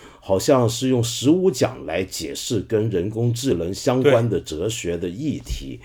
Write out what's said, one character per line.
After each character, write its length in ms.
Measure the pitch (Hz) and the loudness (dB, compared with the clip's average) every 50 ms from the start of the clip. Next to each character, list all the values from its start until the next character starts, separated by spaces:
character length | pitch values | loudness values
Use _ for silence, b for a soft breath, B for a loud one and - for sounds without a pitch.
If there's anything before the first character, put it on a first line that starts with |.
| B B B B | B B B B
好 180 | B - 95 95 | B 0 0 2
像 300 | - - 139 131 120 110 | 4 4 4 6 4 2
是 200 | 117 - 131 131 | 2 0 0 0
用 140 | 131 120 117 | 2 2 2
十 280 | 120 - - 113 139 | 0 -2 0 4 4
五 200 | 165 185 180 190 | 4 6 4 2
讲 340 | 139 - 120 73 62 64 69 | 2 2 0 -2 -2 -6 -8
来 160 | 76 80 90 95 | -4 -2 -2 -2
解 320 | - - - 82 73 69 | -4 -6 -10 -8 -8 -8
释 260 | - - - 123 101 | -8 -6 -2 -2 -2
跟 280 | 80 - 113 107 107 117 | -2 0 0 0 0 2
人 180 | 98 87 87 107 | 0 0 -2 -2
工 220 | 110 110 120 120 117 | -2 0 0 0 0
智 220 | 120 131 135 104 | 0 0 0 0
能 180 | 85 82 87 98 | 0 0 -4 -4
相 300 | - - 135 123 131 131 | -2 0 0 2 4 4
关 260 | 143 131 113 120 113 | 4 4 4 4 2
的 120 | 101 82 | 0 -2
哲 280 | 78 - 78 76 90 110 | -4 -4 -6 -4 -4 -4
学 280 | 113 - - 87 85 | -4 -4 -4 -4 -4
的 120 | 85 90 87 | -4 -4 -6
议 320 | 87 110 151 147 95 - - | -6 -4 -4 -4 -4 -6 -6
题。 360 | - - - 135 135 123 120 | -6 -8 -6 -6 -10 -12 -14